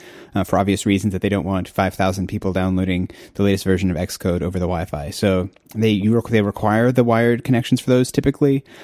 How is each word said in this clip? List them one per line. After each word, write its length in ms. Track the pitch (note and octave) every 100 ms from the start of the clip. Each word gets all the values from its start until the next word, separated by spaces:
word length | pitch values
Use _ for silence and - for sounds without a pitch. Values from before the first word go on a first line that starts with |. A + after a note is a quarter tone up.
| - - -
uh, 100 | G2+
for 140 | F#2 F#2
obvious 280 | G2+ F#2+ G#2
reasons 280 | G2 G#2
that 80 | F#2+
they 80 | G2+
don't 160 | G2+ E2
want 220 | F#2+ E2
five 260 | - F#2+
thousand 340 | - F#2+ G2 F2+
people 240 | G#2 G2
downloading 580 | F#2 F#2 F#2 F#2+ F2+ F#2 - - -
the 80 |
latest 200 | G2+ G2
version 280 | F#2+ F#2 F#2+
of 60 | E2
Xcode 440 | F#2 - F#2+ F2
over 160 | F2+ F#2
the 80 | F2
Wi-Fi. 440 | F2 E2 D2+ D2
So 380 | - G#2 F#2 F#2 _ _
they, 180 | A2 A2
you 240 | G#2 G#2 A#2
rec-, 120 | A2
they 140 | A2+
require 500 | G2+ - G#2+ G#2+ B2
the 120 | B2+
wired 400 | A#2 A2+ A#2+ A#2
connections 380 | - A#2+ - B2+
for 80 | -
those 220 | B2+ B2+
typically. 520 | - C#3 - C#3+ C#3 - -